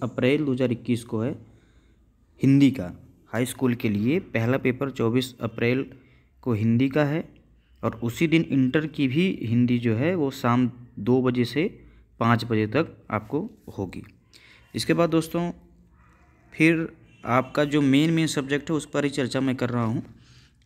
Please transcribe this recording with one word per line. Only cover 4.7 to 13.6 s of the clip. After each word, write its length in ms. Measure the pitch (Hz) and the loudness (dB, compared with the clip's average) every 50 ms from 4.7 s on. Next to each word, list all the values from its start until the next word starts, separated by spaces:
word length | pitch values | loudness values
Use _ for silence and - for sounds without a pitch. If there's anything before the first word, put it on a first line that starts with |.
| 123 123 139 135 | -2 -2 -4 -8
चौबीस 440 | 131 - 120 113 117 131 123 - - - | -4 -2 -2 0 0 0 -2 -2 -8 -8
अप्रैल 460 | 120 110 - - 117 117 127 131 139 - - - - _ _ _ _ _ _ _ - | -8 -8 -4 -2 -2 0 0 -2 -4 -8 -12 -20 -20 _ _ _ _ _ _ _ -4
को 100 | 131 117 | -4 -2
हिंदी 360 | 101 110 117 117 117 135 135 | 0 2 2 2 2 2 2
का 160 | 135 151 147 | 2 0 0
है 280 | 139 147 170 - - - - _ _ _ _ _ _ _ - - | 0 0 -4 -6 -8 -16 -20 _ _ _ _ _ _ _ -6 -6
और 120 | 113 - | -6 -4
उसी 320 | - 120 117 117 - 165 | -4 -6 -6 -2 0 0
दिन 160 | 156 160 165 - | 2 2 2 0
इंटर 440 | - 131 135 131 127 131 156 151 | 2 2 2 2 2 2 0 -2
की 200 | 156 - - 143 127 | -2 -4 -2 -2 0
भी 140 | 123 156 185 190 - - - | 0 0 0 0 -2 -4 -4
हिंदी 360 | 107 117 120 123 120 123 120 | 0 2 2 2 2 2 0
जो 160 | 117 120 107 | 0 0 0
है 200 | 110 139 170 190 | 0 0 -2 0
वो 160 | 175 143 135 | 0 -2 -4
शाम 400 | 131 - - 120 120 123 127 117 - - - - - - | -4 -2 0 2 2 2 2 0 -2 -8 -20 -18 -12 -6
दो 220 | 101 117 123 131 127 | 0 2 2 2 2
बजे 220 | 127 123 123 120 | 2 2 0 0
से 200 | 120 - 143 170 220 - - - - - - - _ _ - | 0 0 -2 -4 -4 -6 -10 -20 -20 -20 -20 -20 _ _ -2
पाँच 240 | 117 117 117 113 120 | 2 2 2 2 2
बजे 220 | 120 113 107 107 | 0 0 0 0
तक 300 | 107 110 143 165 - - - - - | 0 0 0 -2 -2 -4 -18 -10 -6
आपको 300 | - 104 - - - 151 202 247 - - | -6 -4 -4 -4 -6 -6 -6 -6 -12 -16